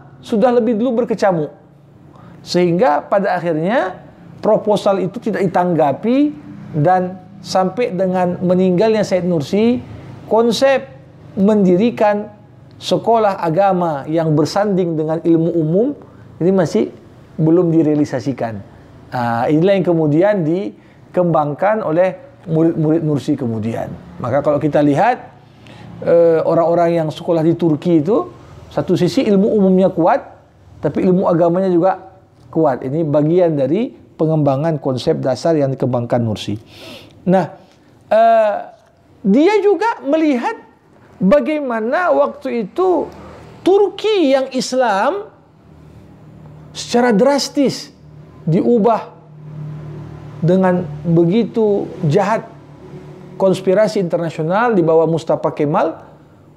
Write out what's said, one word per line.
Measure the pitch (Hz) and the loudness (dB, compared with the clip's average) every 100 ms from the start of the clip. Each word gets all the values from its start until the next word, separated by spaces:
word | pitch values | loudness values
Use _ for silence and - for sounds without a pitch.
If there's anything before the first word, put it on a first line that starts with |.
| - - | -20 -18
sudah | - 220 247 240 | -6 0 2 2
lebih | 220 208 | 2 0
dulu | 254 226 | 0 -2
berkecamuk. | 233 214 202 175 147 - - - - - - - - - | -2 0 0 0 -4 -10 -20 -20 -20 -20 -20 -20 -20 -20
Sehingga | - 180 175 170 262 - | -4 0 2 2 2 0
pada | - 208 185 175 | 0 -2 0 -2
akhirnya | 170 156 175 262 370 - - - - - | -2 -2 -2 -2 -4 -8 -18 -20 -20 -6
proposal | 202 208 208 202 214 190 | 0 0 2 0 0 0
itu | 185 - | -2 -6
tidak | 226 185 185 | -6 -2 0
ditanggapi, | 180 180 160 147 - 220 262 294 294 - - - 160 | 0 0 2 0 0 0 0 0 -2 -16 -18 -8 -2
dan | 160 185 180 190 - - | 2 2 0 -8 -18 -18
sampai | - 190 185 180 247 | -4 -2 -2 -2 -4
dengan | 180 190 185 180 175 | -2 -2 0 -2 -2
meninggalnya | 175 185 185 175 220 214 | 0 2 2 2 2 2
Said | 190 185 175 | 0 -2 0
Nursi, | 165 135 196 226 247 - - - - - | -2 -2 0 2 0 -6 -18 -18 -16 -2
konsep | 220 233 - 269 269 - - - - - - | 0 2 2 2 2 -4 -20 -20 -20 -12 0
mendirikan | 196 214 185 180 233 233 214 208 214 - - - - - | 2 4 4 4 2 2 0 0 -6 -16 -20 -20 -20 -12
sekolah | - 180 220 226 208 190 | -4 -2 2 2 2 -2
agama | 170 160 196 180 175 143 143 | -2 0 2 2 -2 -4 -4
yang | 165 160 | -2 0
bersanding | 151 151 202 208 185 170 160 | 0 0 0 0 0 -2 -2
dengan | 156 160 | -4 -2
ilmu | 165 165 165 170 | 2 2 2 -2
umum | 156 180 262 285 - - - - | 0 0 0 -4 -14 -20 -16 -4
ini | 165 | 0
masih | 190 156 208 - - - - - - | 0 0 0 -2 -6 -20 -20 -14 -2
belum | 156 170 170 | 2 2 2
direalisasikan. | 160 151 151 143 135 123 123 117 104 98 - - - - | 2 2 2 -2 -4 -6 -6 -6 -8 -16 -20 -20 -20 -12
Ah, | 123 120 117 131 | -6 -4 -2 0
inilah | 151 185 196 | 2 2 2
yang | 170 | 2
kemudian | 165 156 147 202 208 | 0 2 2 2 2
dikembangkan | 156 175 208 - - - - 180 175 160 147 143 190 220 175 | -2 -4 -6 -12 -20 -20 -8 -2 0 0 -2 -2 -2 -2 -2
oleh | 160 185 185 - - | 0 0 -2 -16 -18
murid-murid | 180 160 165 - 151 156 151 | -4 0 2 2 0 0 0
Nursi | 143 - 143 | -2 -2 -4
kemudian. | 120 110 110 104 90 - - - | -4 -4 -4 -6 -8 -12 -16 -10
Maka | 123 135 | -4 -2
kalau | 143 143 | 0 0
kita | 151 151 | 0 2
lihat, | 147 143 214 254 - - - - - - - - | 2 2 2 0 -6 -20 -20 -20 -20 -20 -20 -8
eh, | - 170 170 160 | 2 4 4 4
orang-orang | - 165 165 170 170 170 | 2 0 2 2 2 0
yang | 156 | -2
sekolah | - 165 165 | -6 -2 0
di | 156 165 | 2 2
Turki | 170 147 180 165 | 0 0 0 0
itu, | 147 254 359 - - - - | 2 -2 -2 -12 -20 -20 -10
satu | - 170 160 | -6 -2 0
sisi | 170 262 | 0 0
ilmu | 220 196 220 | 2 2 2
umumnya | 214 190 185 190 | 2 2 4 2
kuat, | 180 170 269 - - _ _ - - | 2 2 2 -2 -20 _ _ -20 -8
tapi | 156 - 185 | -6 -2 2
ilmu | 180 185 | 2 2
agamanya | 165 170 180 190 | 2 2 2 0
juga | 175 185 - - - _ _ - | 2 0 -2 -8 -20 _ _ -8
kuat. | 165 156 127 | -2 0 0
Ini | 131 151 156 | -4 -4 -2
bagian | 151 151 175 175 147 | 0 2 2 2 0
dari | 131 180 262 | 0 -2 -4
pengembangan | - - - 160 156 143 135 165 147 | -8 -14 -4 -2 0 0 0 -2 -4
konsep | 143 127 - 147 | -4 -4 -2 -2
dasar | 135 127 175 160 | -2 -2 -2 0
yang | 135 | 0
dikembangkan | 131 127 127 120 123 | -2 -2 -2 -2 -2
Nursi. | 113 104 - 104 - - - - - - | -2 -4 -8 -10 -12 -20 -20 -20 -20 -8
Nah, | - 185 156 - - _ _ _ - | 0 0 0 -8 -20 _ _ _ -2
eh, | 214 226 226 214 202 - - _ _ _ _ | 2 4 4 2 -2 -10 -20 _ _ _ _
dia | 196 226 339 427 | 2 4 4 4
juga | 392 349 453 453 | 2 2 0 -4
melihat | 262 320 311 247 359 453 - _ _ - - - | -2 0 2 0 -2 -8 -14 _ _ -20 -20 -2
bagaimana | 185 294 247 311 269 226 220 311 359 | 2 4 2 -4 -4 -4 -2 -2 0
waktu | 277 285 - 262 240 190 | 2 0 -2 -6 -6 -6
itu | - 370 330 - - - - - - | -2 0 0 -4 -12 -20 -20 -20 -4
Turki | - 403 392 - 427 415 285 269 | 2 2 2 -2 -2 2 2 2
yang | 262 | 0
Islam | 254 - 254 240 196 247 403 415 - _ _ - - - - - - - - - - - - | -6 -4 -2 0 0 0 -4 -8 -20 _ _ -20 -20 -20 -20 -20 -20 -20 -20 -20 -20 -20 -16
secara | - 240 247 196 | -4 0 2 4
drastis | 269 285 - 294 254 - - - - - - - | 4 2 -2 0 0 -2 -12 -20 -20 -20 -20 -10
diubah | - 165 233 240 208 214 - - - - - - - - - - - - - - | -2 0 2 4 4 0 -4 -20 -20 -20 -18 -14 -14 -14 -14 -16 -16 -18 -18 -4
dengan | 165 185 185 180 180 - 175 | 0 2 2 0 -4 -8 0
begitu | 165 170 220 190 226 214 202 - - 151 | 2 4 2 0 0 0 0 -4 -4 0
jahat | 175 190 220 - - - - - - - - - - | 0 0 -2 -6 -18 -20 -20 -20 -20 -20 -20 -14 -2
konspirasi | 190 185 196 190 214 214 | 0 0 0 2 2 0
internasional | 175 170 165 156 156 190 247 214 | -2 -2 -4 -4 -2 0 0 2
di | |
bawah | 160 160 160 | 2 2 2
Mustafa | 165 - 156 156 - | 0 -2 -2 -2 -2
Kemal | 147 180 320 - - - - - - | -2 0 -2 -4 -16 -20 -20 -20 -20